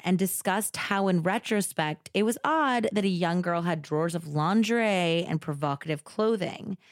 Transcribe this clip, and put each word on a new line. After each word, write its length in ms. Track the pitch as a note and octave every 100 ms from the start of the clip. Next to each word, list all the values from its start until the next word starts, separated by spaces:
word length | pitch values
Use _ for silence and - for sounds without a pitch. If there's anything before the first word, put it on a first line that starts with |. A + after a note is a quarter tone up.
and 120 | F3 F3+
discussed 600 | F#3 - G3 G3 - -
how, 320 | - G3 G3
in 160 | F3
retrospect, 840 | E3+ A3+ - G#3+ - - D3+ D#3 -
it 80 | F#3+
was 160 | G#3+ A#3
odd 440 | C#4+ D#4+ C#4+ B3 G#3+
that 120 | G#3
a 40 | G3
young 340 | F3+ F3 F3+
girl 200 | F3 E3+
had 200 | F3 D#3+
drawers 320 | D3 D3+ E3
of 140 | E3 D#3+
lingerie 960 | D3 D#3+ G#3+ G#3+ A#3 A3 F#3+ E3+ E3 E3+
and 140 | D#3+
provocative 640 | - C#3+ D3 C#3+ D#3+ D3+
clothing. 760 | - - A3 A3 F3+ - G#3+ F#3+ _